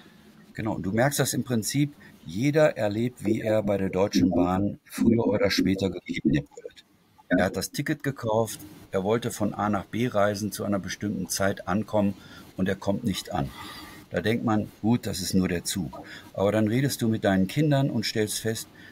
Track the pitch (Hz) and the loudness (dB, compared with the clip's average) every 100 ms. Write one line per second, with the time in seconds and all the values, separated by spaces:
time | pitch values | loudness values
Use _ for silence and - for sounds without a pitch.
0 | - - - - - - 107 90 90 110 | -20 -20 -20 -20 -14 -6 -4 -4 -2 2
1 | 135 143 135 131 120 120 101 139 143 - | 2 2 0 -2 -2 -2 0 0 0 -4
2 | - - - 90 143 151 151 - 104 104 | -20 -20 -10 -2 0 4 4 2 -2 0
3 | 120 - 101 110 110 107 104 98 95 90 | -2 -2 -2 0 2 2 2 0 0 2
4 | 104 - 90 90 90 92 101 - - - | 2 4 4 4 2 2 0 -4 -12 0
5 | 113 117 113 101 98 - 92 95 98 90 | 4 4 4 2 2 2 2 2 0 -4
6 | - - 78 73 - - - - - _ | -8 -2 0 0 -2 -12 -18 -18 -20 _
7 | _ _ - 90 92 92 92 - 147 151 | _ _ -2 2 2 0 -4 -4 -4 -2
8 | 139 131 113 110 113 - - - - 98 | -4 -4 0 0 0 -4 -16 -20 -6 -2
9 | 95 117 117 - 104 - 104 101 - 104 | 0 0 -2 -2 -2 0 -2 -2 -2 -2
10 | 123 107 104 101 104 - 104 101 90 - | 0 2 2 2 -4 -4 -2 -2 -4 -6
11 | 104 95 90 - 98 98 - 98 107 107 | -4 -4 -4 0 0 -2 -2 -2 0 0
12 | 98 98 - - - - 95 95 - 98 | 0 -2 -12 -20 -12 -4 -2 0 -2 -2
13 | - 90 - - 67 - - - - - | -2 -4 -4 -2 -2 -6 -14 -16 -16 -20
14 | - 92 101 117 113 107 101 - 104 120 | -6 -2 0 0 0 0 -2 -2 0 0
15 | 104 92 90 95 90 85 - 101 73 - | 0 -4 0 2 2 0 -2 -4 -4 -8
16 | - - - - 98 104 110 120 139 - | -14 -18 -10 0 2 2 2 2 0 0
17 | 113 110 104 95 92 - 156 139 143 120 | 0 2 4 4 2 2 2 4 2 0
18 | 104 113 107 - 110 110 - - - | -2 0 -2 -2 -4 -4 -8 -18 -20